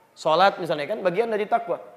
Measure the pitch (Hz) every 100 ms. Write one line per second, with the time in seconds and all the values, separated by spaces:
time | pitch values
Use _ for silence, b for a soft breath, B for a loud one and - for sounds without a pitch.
0 | _ - 165 156 190 196 170 156 143 220
1 | 190 175 233 214 208 233 233 151 -